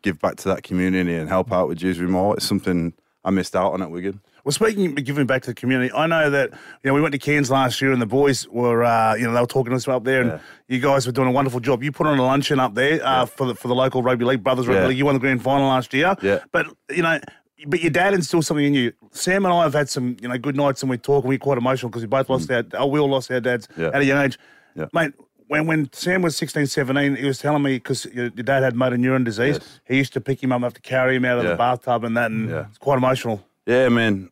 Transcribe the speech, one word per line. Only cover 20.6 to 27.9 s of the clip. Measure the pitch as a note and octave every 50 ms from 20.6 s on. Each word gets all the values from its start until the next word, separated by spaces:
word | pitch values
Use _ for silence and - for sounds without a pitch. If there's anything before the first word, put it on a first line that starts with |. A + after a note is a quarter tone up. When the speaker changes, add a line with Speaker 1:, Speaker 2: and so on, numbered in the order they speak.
| C#3+ C#3+ C3+ - C#3
Speaker 2:
and | C3
we | B2+ A#2
talk, | - - C#3+ C#3+ C3
and | B2+
we're | C#3 A#2+
quite | - C#3 C#3 B2
emotional | A#2+ B2+ C3 B2+ B2+ A#2
'cause | G#2 A#2+ A2+
we | G2+
both | B2+ C3+ C3 -
lost | C3 B2+ - -
Speaker 1:
Mm. | C3 A#2+ A2+ F2 -
Speaker 2:
our, | G2
oh, | C3
we | C#3+ C#3 D3+
all | D3 C#3
lost | C3+ C3+ B2+ -
our | C3 B2+
dads | A2+ B2 B2 A#2 G#2 - -
Speaker 1:
Yeah. | - E2 D#2 -
Speaker 2:
at | C#3
a | C#3+
young | C3+ C#3 C#3+ C#3+
age. | C3+ A#2 - _ - - _ _ _ _
Speaker 1:
Yeah. | - D#2 - -
Speaker 2:
Mate, | E3+ D#3+ C#3+ - - - _ _ _ _ -
when, | D3 D3+ D#3
when | D#3+ D#3+ D#3 C#3+ C3
Sam | - - - F3+ F#3 F#3+
was | F3+ E3+ C#3+ -
sixteen, | E3+ C#3 - D#3 C#3+ C3+
seventeen, | - D#3 C3+ B2 C3+ C#3+ C#3+ C#3+ C#3
he | A#2 C3+
was | C#3 C3 -
telling | - C#3+ D3+ D3 C#3+
me, | C#3 C3+ A#2+
'cause | - -